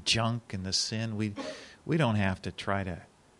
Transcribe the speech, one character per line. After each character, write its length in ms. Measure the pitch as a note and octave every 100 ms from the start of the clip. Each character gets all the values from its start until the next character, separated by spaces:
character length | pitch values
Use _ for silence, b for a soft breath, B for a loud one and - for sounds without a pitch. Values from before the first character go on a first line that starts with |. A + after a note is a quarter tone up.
junk 500 | F2 A2+ A2+ A#2 -
and 160 | G2 F#2
the 40 |
sin, 420 | F#2 - A2+ A2+ G#2
we, 180 | G#2+ G2+ B B B B -
we 120 | E3
don't 180 | B2 G#2
have 260 | G2 F#2
to 100 | A#2+
try 320 | - - G2
to. 140 | F#2+ E2 - - -